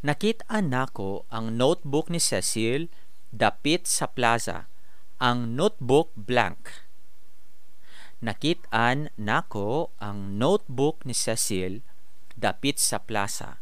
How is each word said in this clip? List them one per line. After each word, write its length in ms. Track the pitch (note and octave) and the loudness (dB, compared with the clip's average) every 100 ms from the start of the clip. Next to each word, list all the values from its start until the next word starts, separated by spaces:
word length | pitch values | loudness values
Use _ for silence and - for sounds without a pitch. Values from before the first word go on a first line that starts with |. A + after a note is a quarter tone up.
"Nakit-an 680 | C#3+ D3 G#3 A3+ - A3 F3+ | 0 2 2 0 0 0 2
nako 560 | B2+ C3 - G2 G2 - | 2 0 -2 -2 -2 -2
ang 300 | A2+ A2+ A2+ | -2 -2 4
notebook 500 | C3 F3 D3 C#3 D#3+ | 4 4 2 0 0
ni 140 | E3+ | 0
Cecil 680 | - G2+ - A2+ A2+ C3+ E3 - - - - | 2 2 0 2 2 2 -2 -4 -4 -4 -4
dapit 500 | A2 A2 - C#3+ E3 | 4 4 4 2 2
sa 240 | - - C#3+ | 2 0 0
plaza. 640 | - A#2 A#2 - F2 - - - - - - | 2 4 4 0 -2 -4 -4 -4 -4 -4 0
Ang 380 | B2+ A#2+ A#2 A#2+ | 2 2 0 2
notebook 560 | G3 - B2 C#3 E3 | 0 0 4 4 4
blank." 720 | - G#2 B2 G2+ E2 - - - - - - - - - - - - - - - - | -2 0 2 2 0 -4 -4 -4 -4 -4 -4 -4 -4 -4 -4 -4 -4 -4 -4 -4 -4
"Nakit-an 880 | A2+ G#2 D3 E3+ - A2 A#2 C3+ D3+ - | -4 -2 0 0 0 2 2 2 -2 -2
nako 720 | G#2 C3 - G#2+ G2+ C#3 E3 - | 0 0 0 -2 0 0 -2 -4
ang 400 | G#2 G2+ G2 G2+ | -4 -4 -2 0
notebook 640 | C3 G3+ - C3 C#3+ - | 2 2 0 0 2 0
ni 80 | C3+ | -2
Cecil 680 | A#2 - A2 - F#2+ F#2 F#2+ - - - - - - | -2 0 0 0 0 -2 -2 -4 -4 -4 -4 -4 0
dapit 400 | G#2+ - C#3 - | 0 2 0 2
sa 240 | - G2+ | 0 0
plaza. 560 | - G#2+ G2+ - - - | -2 -2 0 -2 -4 -6